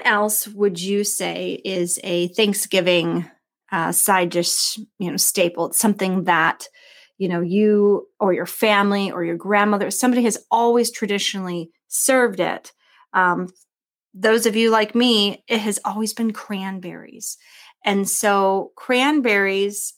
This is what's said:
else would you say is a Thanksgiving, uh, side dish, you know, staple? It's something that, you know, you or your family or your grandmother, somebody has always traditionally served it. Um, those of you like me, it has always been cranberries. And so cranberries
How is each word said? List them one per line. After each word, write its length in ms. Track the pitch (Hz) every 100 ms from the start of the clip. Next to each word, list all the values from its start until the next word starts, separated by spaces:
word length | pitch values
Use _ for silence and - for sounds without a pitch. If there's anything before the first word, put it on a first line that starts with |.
| 247
else 420 | 208 214 214 208
would 320 | 208 202 170
you 240 | 185 202
say 580 | 202 - 180 170 180 190 -
is 340 | 190 175 -
a 280 | - 175 175
Thanksgiving, 1000 | 180 214 202 - 190 180 175 165 170 165 _ _ _ -
uh, 220 | 180 165
side 380 | 170 - 185 175
dish, 500 | 175 175 - - - 214 -
you 140 | 180
know, 60 | -
staple? 480 | - 202 175 - 165
It's 120 | -
something 460 | 208 202 190 185
that, 460 | 175 165 165 - - _ - - - -
you 100 | 190
know, 140 | 175
you 680 | 175 196 214 208 208 196 - -
or 140 | 196
your 140 | 175 175
family 680 | - 220 202 202 202 196
or 140 | - 170
your 100 | 170
grandmother, 560 | 190 208 208 208 196
somebody 320 | - 254 247
has 220 | 233 208 -
always 400 | 226 233 240 233
traditionally 800 | - 202 202 - 196 185 175 165 _ -
served 500 | - - 262 240 185
it. 320 | 165 - - _ _ _ _
Um, 380 | 190 185 175 180 _ _ _ _ _ _
those 320 | 190 220 226 220
of 100 | 208
you 140 | 226
like 260 | 220 214 233
me, 480 | 247 220 202 - -
it 100 | 226
has 200 | 208 202
always 300 | 220 208 214
been 180 | - 226
cranberries. 1080 | 208 - 196 190 190 180 - - - - - _ - - _
And 260 | - 202 190
so 640 | - 208 202 196 196 - -
cranberries 1160 | - 247 269 311 233 202 196 190 202 208 -